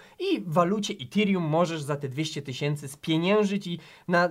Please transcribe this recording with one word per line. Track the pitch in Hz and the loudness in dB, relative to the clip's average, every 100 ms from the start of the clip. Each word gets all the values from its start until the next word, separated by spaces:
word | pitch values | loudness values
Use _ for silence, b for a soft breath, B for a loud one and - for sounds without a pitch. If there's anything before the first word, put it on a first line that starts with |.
| B - | B -8
i | 381 294 | -2 -2
w | 175 | 0
walucie | 156 175 208 202 202 | 2 2 2 -2 -6
Ethereum | 123 196 208 190 | -4 0 2 2
możesz | 160 156 170 165 | 2 2 2 0
za | 139 143 | -4 -4
te | 143 | -4
dwieście | 127 156 - | -4 -4 -6
tysięcy | 139 127 147 147 143 | -8 -4 -2 -2 -6
spieniężyć | - - 160 175 214 202 202 180 | -10 -2 0 4 2 2 0 -4
i | 170 B B - | -8 B B 0
na | 175 175 | 2 2